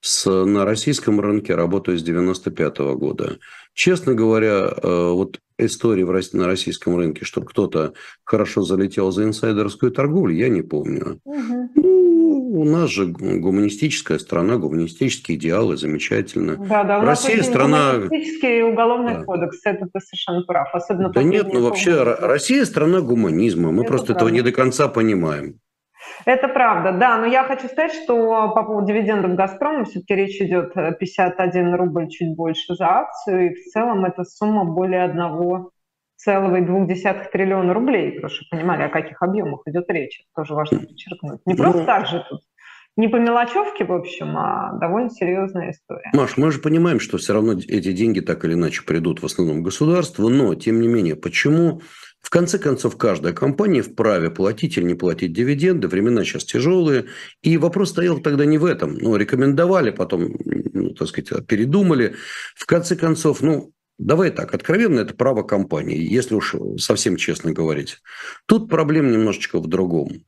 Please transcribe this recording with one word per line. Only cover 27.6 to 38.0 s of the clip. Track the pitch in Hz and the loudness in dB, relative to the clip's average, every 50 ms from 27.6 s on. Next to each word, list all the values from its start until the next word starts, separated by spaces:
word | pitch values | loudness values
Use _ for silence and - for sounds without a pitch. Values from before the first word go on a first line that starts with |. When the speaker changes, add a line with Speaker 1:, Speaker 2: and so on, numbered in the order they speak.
| 254 254 | -6 -8
Speaker 2:
сказать, | - - 311 330 320 | -2 -2 -2 -2 -2
что | 320 320 - 247 233 226 226 226 226 214 208 214 | -8 -2 0 0 2 2 2 2 2 2 2 2
по | 233 214 | 0 0
поводу | 220 220 208 196 190 | 0 -2 -2 0 0
дивидендов | 208 220 214 196 220 208 185 185 180 | 0 0 0 0 0 0 0 0 2
«Газпрома» | 180 190 196 190 - 285 294 311 294 226 | 0 0 -2 0 -4 -4 -2 -2 -2 -4
всё-таки | - - 185 175 _ 202 | -6 -8 -12 -4 _ 0
речь | 196 196 196 196 196 | 0 0 -2 -2 -4
идёт, | 202 175 180 180 175 175 - | -2 0 0 0 -2 -2 -4
э, | 190 156 160 165 - | -4 -4 -4 -4 -4
пятьдесят | - 180 - - 190 180 180 185 | -8 -8 0 0 0 0 2 0
один | 185 180 175 185 180 175 180 | -2 0 0 0 0 2 2
рубль | 180 180 180 151 175 165 165 | 0 0 0 0 -2 -4 -4
чуть | - - 175 165 160 | -6 -6 -4 -4 -4
больше | 160 165 165 160 - - - 175 | -2 -4 -4 -4 -4 -6 -8 -6
за | 175 185 165 | -2 0 2
акцию, | 180 233 - - - - - - 190 185 180 175 - | 2 2 0 -2 -10 -10 -4 -2 0 2 2 0 0
и | |
в | - - - - | -4 -14 -6 -4
целом | 214 226 240 233 196 190 | -2 0 0 0 0 0
эта | 180 175 - 180 | -2 -2 -4 -8
сумма | - - - 214 214 214 208 190 | -10 -6 -4 -2 0 2 2 0
более | 170 160 175 185 190 185 180 180 | 0 0 -2 -2 0 0 0 0
одного | 175 151 165 175 170 151 165 175 175 180 185 180 - _ _ _ _ _ _ _ _ _ | 0 0 -2 -4 -4 -2 -2 -2 0 -2 -2 -4 -10 _ _ _ _ _ _ _ _ _
целого | _ - - 202 196 196 190 180 185 | _ -2 0 2 2 2 2 2 2
двух | 180 170 180 196 196 165 | 2 2 2 0 0 0
десятых | 185 185 - 202 190 190 - - | -2 -2 -2 -2 -2 -2 -6 -6
триллиона | - 190 196 190 196 190 185 180 180 | -2 0 0 2 2 2 2 2 2
рублей, | 214 240 262 262 202 | 2 2 2 2 0